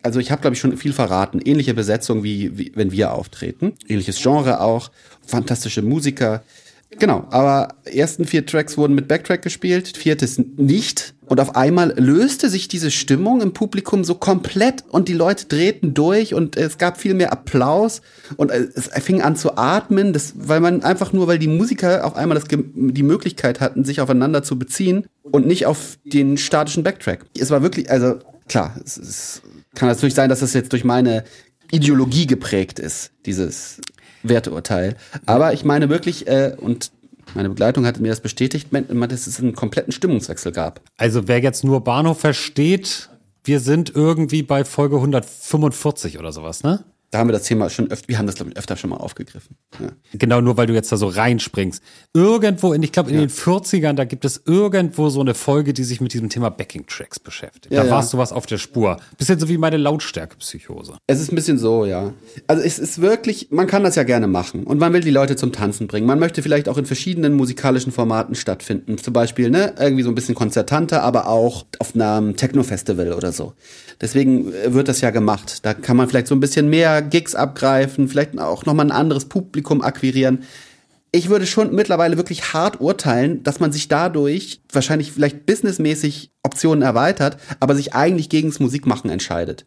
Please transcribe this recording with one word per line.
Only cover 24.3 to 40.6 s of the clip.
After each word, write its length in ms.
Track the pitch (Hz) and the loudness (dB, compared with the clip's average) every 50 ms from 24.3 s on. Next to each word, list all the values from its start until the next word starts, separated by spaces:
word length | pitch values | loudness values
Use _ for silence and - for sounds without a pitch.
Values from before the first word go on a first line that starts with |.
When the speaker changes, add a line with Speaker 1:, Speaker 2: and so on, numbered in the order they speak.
| 156 143 | 0 0
Speaker 1:
zu 160 | 143 - 135 127 | 0 -2 -4 -4
beziehen 460 | 127 - - - 190 185 180 196 214 - _ _ | -4 -6 -4 -2 0 2 2 0 -2 -6 _ _
und 240 | _ 147 143 147 127 | _ 0 2 2 4
nicht 200 | 156 180 180 - | 4 2 2 2
auf 320 | 131 151 147 - - - _ _ | 0 0 -2 -6 -14 -16 _ _
den 320 | - 143 143 139 139 143 139 | 0 2 2 2 2 2 0
statischen 460 | - - - 151 151 151 147 175 156 | 0 0 0 0 0 0 -2 -2 -2
Backtrack. 420 | 190 190 - - 110 - - - _ _ - | -2 -4 -2 -6 -6 -6 -6 -10 _ _ -6
Es 120 | 135 127 | -2 0
war 120 | 147 139 | 2 2
wirklich, 280 | 135 180 180 - 131 - | 2 0 0 -2 -2 0
also 240 | 139 131 123 127 120 123 - - - - _ - | 2 2 4 2 0 -2 -8 -20 -20 -20 _ -2
klar, 260 | - 120 87 - 113 - | -2 -2 -2 -2 -8 -12
es, 140 | - - - | -14 -14 -14
es 460 | - - 95 101 - - - - - _ 50 - - - _ _ | -14 -14 -12 -12 -10 -10 -12 -14 -14 _ -20 -20 -20 -20 _ _
kann 140 | - 131 123 | 0 0 0
natürlich 240 | 120 117 - 135 113 | 2 2 0 0 2
sein, 160 | 139 135 127 | 2 2 2
dass 100 | 131 127 | 2 2
das 140 | 139 127 - | 0 0 0
jetzt 180 | 131 123 - | 0 0 0
durch 120 | - 123 117 | -4 0 0
meine 400 | 123 120 123 127 120 113 110 110 - - - _ _ _ _ _ - | 2 2 4 2 2 2 -2 -4 -8 -20 -20 _ _ _ _ _ -2
Ideologie 560 | - 160 143 147 143 131 131 127 123 143 165 | 0 2 4 4 4 4 2 2 2 0 2
geprägt 520 | 135 131 - - - - 98 95 - - - | 2 0 -2 0 -2 -2 -2 -2 -2 -6 -12
ist, 320 | - 80 - - - - _ _ _ | -10 -10 -10 -10 -12 -16 _ _ _
dieses 560 | - 98 92 92 80 - - - - - - - - _ _ _ - _ _ - | -6 -4 -4 -4 -4 -6 -10 -14 -16 -18 -18 -18 -20 _ _ _ -20 _ _ 0
Werteurteil. 720 | 113 117 113 113 - - 82 - - 110 90 90 98 117 - - - - 147 - | 0 0 2 0 -2 -8 -8 -6 -4 -2 -2 -2 -4 -6 -10 -16 -18 -18 -10 0
Aber 260 | - 110 123 156 160 | 2 4 4 4 2
ich 120 | - 151 - | 2 0 0
meine 240 | 147 147 151 151 139 | 0 2 2 2 2
wirklich, 360 | 160 175 - 175 160 - - | 0 0 -2 -4 -6 -6 -2
äh, 300 | - 131 135 135 135 - - | 0 2 2 2 0 -2 -6
und 320 | - 104 123 123 - - _ _ _ _ - _ _ - - | -4 -4 -4 -4 -6 -14 _ _ _ _ -20 _ _ -12 -8
meine 140 | 98 101 98 | -4 -4 -4
Begleitung 360 | 95 104 104 117 127 - 123 | -2 0 0 2 2 2 0
hat 140 | 120 117 107 | 0 0 -2
mir 80 | 113 110 | -2 -4
das 120 | 110 107 | -4 -4
bestätigt, 520 | - 110 - - 127 131 - 151 143 - | -6 -10 -4 -2 -4 -2 -2 -6 -6 -4
man, 140 | - 139 135 - | -4 -4 -4 -2
man, 160 | - 120 120 120 | -2 -2 -2 -2
dass 180 | 131 123 - 135 | -4 -8 -8 -8
es 100 | 123 - | -6 -4
einen 160 | 127 123 113 | -4 -4 -2
kompletten 380 | - 123 110 - 156 - - | -2 -6 -4 -4 -4 -4 -4
Stimmungswechsel 580 | 123 - - 185 151 107 - - - - - 90 | -6 -2 -2 0 0 -2 -2 -6 -12 -8 -8 -6
gab. 300 | 82 85 | -4 -4